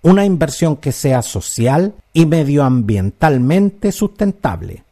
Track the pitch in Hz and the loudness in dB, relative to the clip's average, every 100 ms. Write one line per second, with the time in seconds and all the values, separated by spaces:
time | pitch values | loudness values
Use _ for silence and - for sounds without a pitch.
0 | 165 190 202 180 160 - 165 147 143 127 | 4 4 2 0 -2 -2 -2 -2 -4 -4
1 | 143 131 117 101 - - 117 143 196 208 | 0 0 -2 -8 -10 -2 0 0 -2 -6
2 | _ 156 165 165 143 143 139 127 110 104 | _ 2 2 2 2 2 2 0 0 0
3 | 95 - 156 135 123 175 202 - 208 - | -2 0 0 2 2 2 0 -2 -6 -2
4 | 208 - 202 - - 87 - 85 _ | -6 -2 -4 -2 -6 -6 -12 -16 _